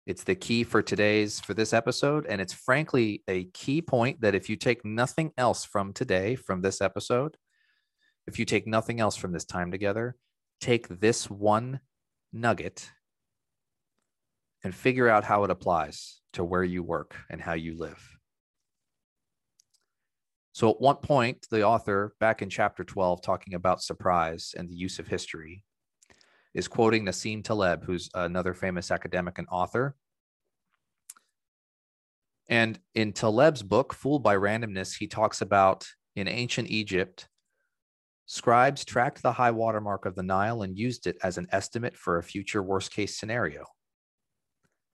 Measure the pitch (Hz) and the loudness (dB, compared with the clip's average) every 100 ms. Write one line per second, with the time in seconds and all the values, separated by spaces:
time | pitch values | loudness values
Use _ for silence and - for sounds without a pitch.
0 | - 92 - 92 - 117 117 113 104 101 | -10 -6 -2 -2 0 -2 2 0 2 2
1 | 104 107 107 - - 101 107 113 - - | 4 4 0 -4 -6 -2 2 2 2 0
2 | 143 151 - 98 92 - - 131 156 139 | 0 0 -2 -4 -6 -6 0 0 2 2
3 | 113 104 - 92 90 - - 143 170 127 | 2 0 -4 -4 -4 -8 -4 -2 0 2
4 | 120 165 110 98 - 107 127 117 107 110 | 2 2 2 2 0 -2 0 0 -2 -2
5 | 127 - 156 - 123 92 - 104 98 98 | -2 -2 -4 0 0 0 -2 -4 -4 -4
6 | 131 92 98 127 - 95 95 - 98 - | 0 0 0 -4 -4 -2 -2 0 -2 -2
7 | - 123 147 - _ _ _ _ _ _ | -2 0 -2 -8 _ _ _ _ _ _
8 | _ _ - 95 113 110 101 110 110 117 | _ _ -12 -6 0 0 0 -2 -2 0
9 | 107 - 95 90 - 90 87 95 101 104 | 0 0 -4 -6 -6 -6 -6 -2 -2 -2
10 | 120 127 _ _ _ _ - 120 - 87 | -4 -8 _ _ _ _ 0 0 0 0
11 | 107 120 - 101 104 107 123 131 - _ | 2 2 -2 -2 2 2 0 -8 -14 _
12 | _ _ _ 113 120 98 82 - - _ | _ _ _ -2 0 0 -4 -12 -18 _
13 | _ _ _ _ _ _ _ _ _ _ | _ _ _ _ _ _ _ _ _ _
14 | _ _ _ _ _ _ 98 90 131 127 | _ _ _ _ _ _ -10 -2 0 4
15 | 120 107 104 104 101 87 - 85 76 - | 6 6 6 2 2 0 0 0 0 -8
16 | - - _ - 87 92 92 90 85 82 | -18 -20 _ -6 -2 0 0 -2 -4 -6
17 | 76 - - 82 85 82 82 80 78 80 | -6 -16 -14 -10 -6 -6 -6 -8 -10 -12
18 | - _ _ _ _ _ _ _ _ _ | -20 _ _ _ _ _ _ _ _ _
19 | _ _ _ _ _ _ _ _ _ _ | _ _ _ _ _ _ _ _ _ _
20 | _ _ _ _ _ - 113 - 127 139 | _ _ _ _ _ 2 4 6 4 2
21 | - 143 117 127 - 110 104 113 - 98 | 2 4 2 0 -2 2 4 4 2 0
22 | 104 - 110 113 98 - 104 - 90 - | -2 0 0 0 -2 0 -2 -2 -8 0
23 | 92 87 - 90 - 90 92 87 - 85 | 0 0 -2 -4 -4 -2 0 0 -2 -4
24 | 92 87 80 82 - - 87 87 92 - | 0 2 2 -4 -10 -10 -10 -8 -8 -8
25 | - 92 - 82 78 92 _ _ _ _ | -6 -6 -6 -12 -14 -18 _ _ _ _
26 | _ _ _ _ _ 90 90 - 113 110 | _ _ _ _ _ -6 -4 2 4 4
27 | 98 90 110 107 101 110 92 82 85 87 | 0 -4 -6 -6 -2 2 2 2 -2 -4
28 | - 92 87 90 90 87 95 90 87 87 | -4 -4 -2 -2 -2 -2 -4 -4 -2 -4
29 | 90 90 87 85 85 90 90 117 135 - | -2 -4 -4 -6 -6 -2 0 0 -2 -6
30 | _ _ _ _ _ _ _ _ _ _ | _ _ _ _ _ _ _ _ _ _
31 | - - _ _ _ _ _ _ _ _ | -20 -20 _ _ _ _ _ _ _ _
32 | _ _ _ _ - 120 113 110 _ - | _ _ _ _ 0 2 4 0 _ -2
33 | 107 - 113 107 156 143 98 104 139 - | -2 0 2 6 6 4 2 2 2 -2
34 | 135 147 107 101 101 110 113 95 92 - | 0 2 4 4 2 0 -4 -6 -6 -8
35 | 104 - 107 - 98 101 95 92 - - | -8 0 0 0 2 6 6 4 -4 -20
36 | _ - 95 120 123 - 117 110 107 92 | _ -6 -4 -4 -4 -4 -2 -2 0 0
37 | 92 - - _ _ _ _ _ _ _ | -2 -6 -20 _ _ _ _ _ _ _
38 | _ _ - - - 120 131 143 - 127 | _ _ -14 -4 4 6 6 2 -2 0
39 | 127 - 135 117 123 113 113 107 104 98 | 0 0 -2 2 2 2 0 -2 -2 -4
40 | 98 92 92 95 104 117 98 92 120 120 | -6 -6 0 0 0 -2 -6 -4 -4 -4
41 | 90 82 95 90 90 98 - 113 117 - | -6 -4 -4 -4 -2 -4 -2 -6 -6 -6
42 | - 85 85 101 98 107 92 95 92 - | -2 -2 -2 -8 -6 -4 -2 -2 -4 -6
43 | 101 - 107 120 92 73 - _ _ _ | -6 -6 -6 -4 -4 -6 -16 _ _ _
44 | _ _ _ _ _ _ _ _ _ | _ _ _ _ _ _ _ _ _